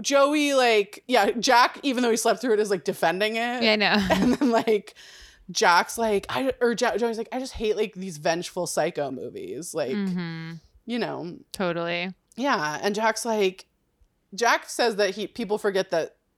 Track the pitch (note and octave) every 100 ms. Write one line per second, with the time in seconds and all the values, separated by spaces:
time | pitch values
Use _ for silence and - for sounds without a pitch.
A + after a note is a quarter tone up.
0 | G#3 C#4 C#4 D4+ C#4+ C4+ B3 G#3+ G3+ -
1 | - B3 G3+ A#3+ G#3+ A#3+ B3+ - C#4+ B3
2 | A#3+ A3 A#3 A3 B3+ G#3+ G#3+ F#3+ - -
3 | E3+ F3 G#3+ A3+ A#3+ B3 A3+ G#3+ G3 G#3
4 | F#3+ F#3+ B3 C4 C4+ A3+ - G#3+ - -
5 | - - - - - F3 F#3 E3+ A#3 -
6 | A3+ G3+ - - C4+ B3+ A#3+ A#3 A#3+ G3+
7 | A#3 A3 A3+ B3+ C4 - G#3+ G3 G#3+ F3+
8 | F#3+ D3+ E3 E3+ E3+ - F3 - D#3 E3+
9 | C#3 C3 A2+ G2+ F2+ A2+ F3 D#3 C#3+ G#3
10 | G3 F3+ E3+ E3 E3 E3 - _ - A#3
11 | E3+ C3+ D#3+ - - - F#3 E3+ E3+ F3
12 | F3+ F#3 _ - A#3+ F#3 D3+ D3+ G3+ G#3
13 | A3 A3+ A#3+ A3 F#3+ F#3 - _ _ _
14 | _ _ _ G3 A#3 D#4+ - - B3 G3+
15 | G3+ G#3 G3 - F#3 G#3+ G#3 F#3+ F#3 E3+
16 | D3 - _